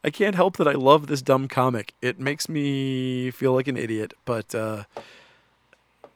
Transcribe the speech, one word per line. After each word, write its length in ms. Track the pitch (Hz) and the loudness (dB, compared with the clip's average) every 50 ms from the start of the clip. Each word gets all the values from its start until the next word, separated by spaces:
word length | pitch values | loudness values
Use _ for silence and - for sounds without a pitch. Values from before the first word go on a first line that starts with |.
I 80 | - 151 | -4 -4
can't 240 | 147 - 208 208 196 | -2 0 0 0 2
help 220 | 180 180 190 185 | 2 2 2 2
that 120 | - 175 147 | 2 0 2
I 40 | |
love 340 | 139 143 131 135 147 156 147 | 2 4 6 8 8 6 6
this 160 | 143 151 135 | -2 -6 -4
dumb 260 | 127 - 135 131 135 131 | 2 2 2 2 2 -2
comic. 460 | - 135 127 131 123 110 101 - _ _ | -2 0 0 0 0 -2 -6 -8 _ _
It 160 | - 123 123 - | -4 -4 -4 -2
makes 300 | 131 139 147 156 - - | -4 -4 -4 -4 -6 -6
me 800 | 160 151 143 143 139 135 135 135 131 127 127 127 127 127 127 127 | -4 -2 -2 -2 -2 -2 -2 -4 -4 -4 -4 -4 -4 -4 -4 -6
feel 220 | 123 - 139 131 | -6 0 2 2
like 160 | 131 131 127 143 | 2 2 2 0
an 80 | 131 | -2
idiot, 360 | 120 117 110 110 107 107 107 - _ _ | -2 -4 -2 -2 -4 -4 -6 -8 _ _
but, 300 | - 120 113 110 _ - | -4 -4 -4 -4 _ -4
uh, 300 | 113 110 110 110 104 107 _ _ - - - - - - _ _ _ _ _ _ _ _ _ _ _ _ _ _ _ - - _ | -4 -4 -4 -6 -8 -10 _ _ -18 -18 -18 -20 -20 -20 _ _ _ _ _ _ _ _ _ _ _ _ _ _ _ -20 -20 _